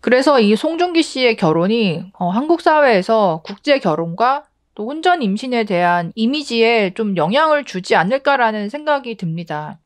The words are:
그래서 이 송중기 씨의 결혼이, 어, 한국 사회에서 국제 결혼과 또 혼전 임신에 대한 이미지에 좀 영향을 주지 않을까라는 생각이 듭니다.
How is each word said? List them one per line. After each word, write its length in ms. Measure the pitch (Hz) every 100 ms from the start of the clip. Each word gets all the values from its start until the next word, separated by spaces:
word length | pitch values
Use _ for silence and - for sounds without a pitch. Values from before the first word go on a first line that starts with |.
그래서 380 | - 254 269 269
이 160 | 208 214
송중기 460 | 311 330 359 339
씨의 340 | 302 269 247 226
결혼이, 680 | 170 160 185 233 202 165 180 -
어, 100 | 175
한국 320 | 202 302 330
사회에서 800 | 349 311 277 202 190 226 196 156
국제 340 | - - 294 269
결혼과 680 | 240 151 170 170 240 285 _ _ _
또 120 | - 220
혼전 360 | 311 359 349
임신에 420 | 220 208 262 240
대한 480 | 214 175 175 175 170
이미지에 800 | - 226 294 285 233 226 233 190
좀 220 | 190 214 180
영향을 480 | 156 262 320 294
주지 320 | 269 185 185 208
않을까라는 720 | 175 269 277 269 233 214 208
생각이 480 | 294 302 285 247 226
듭니다. 600 | 170 165 165 151 151 160